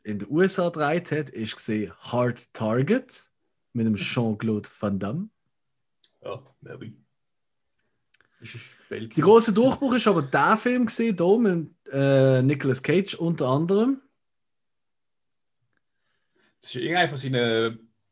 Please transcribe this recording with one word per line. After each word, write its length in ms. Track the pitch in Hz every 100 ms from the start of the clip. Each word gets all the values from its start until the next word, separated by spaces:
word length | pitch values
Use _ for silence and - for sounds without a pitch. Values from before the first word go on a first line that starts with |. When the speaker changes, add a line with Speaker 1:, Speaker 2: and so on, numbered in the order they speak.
Speaker 1:
in 160 | - 104
den 100 | 98
U 120 | 151
S 180 | 185 185
A 100 | 175
gedreht 440 | 170 147 170 175
hat, 180 | 151 139
ist 240 | - 110
gesehen 380 | - - 107 98 -
Hard 520 | - 120 123 117 -
Target 800 | - 110 117 147 247 262 - - _ _ _ _
mit 140 | 120 113
dem 80 |
Jean-Claude 720 | 101 - - 113 104 113 107 - -
Van 180 | 104 98
Damme. 300 | 98 143 214 _ _ _ _ _ _ _ _ _
Speaker 2:
Ja, 200 | - - - _
maybe. 320 | - - 107 107 _ _ _ _ _ _ _ _ _ _ _ _ _ _
Das 140 | 117
ist 100 | 117 - _ -
Welt. 280 | 107 113 151
Speaker 1:
Der 80 |
grosse 280 | 156 226 226
Durchbruch 420 | 202 262 - 269
ist 140 | 240 220
aber 140 | 180
der 340 | 139 147 151 220
Film 300 | 247 247 233
gesehen, 300 | - 233 180
hier 220 | 175 220
mit, 320 | 226 170 151 _ -
äh, 500 | 139 139 135 135 131
Nicolas 400 | 131 147 139 123
Cage 320 | - 160 196
unter 340 | - 170 165 131
anderem. 520 | 135 170 196 240 269 _ _ _ _ _ _ _ _ _ _ _ _ _ _ _ _ _ _ _ _ _ _ _ _ _ _
Speaker 2:
Das 140 | -
ist 80 | 127
irgendein 260 | - 175 165
von 100 | 139
seinen 720 | 127 131 120 113 113 113 - _ _